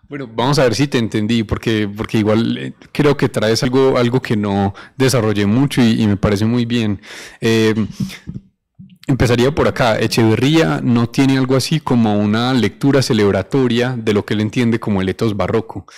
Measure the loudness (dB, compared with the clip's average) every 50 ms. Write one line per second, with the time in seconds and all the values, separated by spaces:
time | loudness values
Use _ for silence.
0 | _ -14 -14 -12 -12 -8 -4 -2 0 0 2 2 2 0 0 0 -2 -2 -2 -2
1 | -2 -2 -4 -4 -2 -2 -2 -2 -2 -4 -6 -4 -2 -2 -2 -2 -2 -4 -6 -8
2 | -8 -4 -2 0 0 2 2 0 0 -2 -4 -6 -10 -12 -14 _ -20 -8 -2 0
3 | 2 2 2 2 -2 -2 -2 -2 0 0 0 0 0 0 2 2 2 2 2 2
4 | 0 0 0 -2 -2 -2 -2 -2 -2 -2 0 0 0 -2 -2 -6 -14 -12 _ 0
5 | 0 2 2 2 0 0 0 0 0 2 2 2 0 0 2 2 2 2 2 2
6 | 2 0 0 0 0 0 0 0 0 0 0 -2 -2 -2 -2 -2 -2 -2 -4 -6
7 | -10 -16 -20 -18 -18 -20 -10 -4 0 0 2 4 4 2 2 0 -2 -4 -6 -8
8 | -10 -10 -10 -14 -16 -16 -16 -16 -18 _ _ _ _ _ _ -20 -20 -20 -20 -8
9 | -4 -2 0 0 2 2 2 2 2 2 2 0 0 0 0 0 0 0 2 0
10 | -2 0 0 2 2 4 4 2 2 2 2 2 2 0 -2 -2 0 0 0 0
11 | 0 0 0 2 2 2 2 2 2 2 0 0 0 0 -2 -2 0 0 2 2
12 | 2 2 2 2 2 0 0 0 0 0 0 0 0 -2 -2 0 0 2 2 2
13 | 2 2 2 2 2 2 2 0 0 0 0 0 2 2 2 0 0 -2 -4 -4
14 | -2 0 0 0 -2 -2 -2 -2 -2 -2 -2 0 0 0 0 0 -2 -2 -2 -2
15 | -2 -2 -2 -2 -2 -2 -2 -2 -2 -2 -2 -2 -2 -4 -10 -14 -16 -16 -20